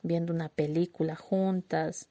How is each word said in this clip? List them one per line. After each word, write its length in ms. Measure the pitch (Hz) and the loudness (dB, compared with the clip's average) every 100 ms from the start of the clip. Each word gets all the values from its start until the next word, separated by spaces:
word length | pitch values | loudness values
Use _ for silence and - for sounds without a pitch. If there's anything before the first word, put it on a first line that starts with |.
viendo 300 | 170 170 170 | 0 0 0
una 180 | 165 156 | -2 -2
película 640 | - 151 156 175 - 160 160 | -2 0 2 0 0 -2 -2
juntas 920 | - 190 190 185 - 160 160 170 - | -2 2 2 0 0 0 0 -4 -12